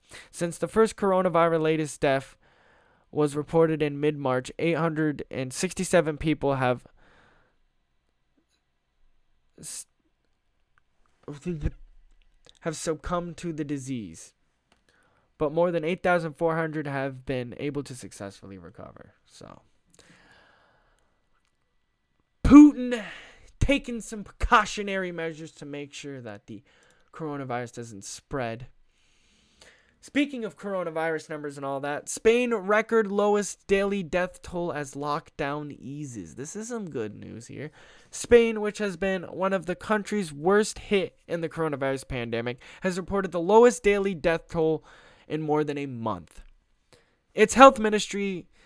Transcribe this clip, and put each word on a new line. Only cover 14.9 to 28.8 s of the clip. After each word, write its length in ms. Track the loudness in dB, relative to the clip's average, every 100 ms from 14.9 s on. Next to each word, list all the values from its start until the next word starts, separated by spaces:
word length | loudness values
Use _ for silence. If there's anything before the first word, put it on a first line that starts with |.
| _ _ _ _ _
but 140 | -2
more 200 | 2 0
than 120 | 0
eight 180 | -2 -2
thousand 320 | 0 0 0
four 220 | -2 0 0
hundred 320 | -2 -4 -6
have 380 | -4 -6 -8 -6
been 280 | -6 -6 -8
able 260 | -6 -6
to 120 | -8 -12
successfully 640 | -14 -12 -14 -12 -16 -16
recover. 560 | -18 -18 -18 -18 -20 _ _
So, 360 | -20 -20 -20 _ _ _ _ -20 -20 _ -20 _ _ _ _ _ _ _ _ _ _ _ _ _ _ _ _ _ _ _ _
Putin 600 | 10 12 12 10 -4 -6 -8 -16 -20 -20 -20 -2
taking 420 | 2 2 -2 -10
some 220 | -10 -12
precautionary 880 | -14 -6 4 4 4 -4 -4 -4 -4
measures 400 | -6 -8 -8 -14
to 140 | -16 -12
make 280 | -12 -12
sure 280 | -12 -14 -12
that 260 | -12 -14 -16
the 160 | -18 -18 _ _ _ _
coronavirus 640 | -12 -8 -8 -6 -6 -6 -12
doesn't 300 | -14 -14 -16
spread. 600 | -16 -10 -6 -6 -8 -12 -20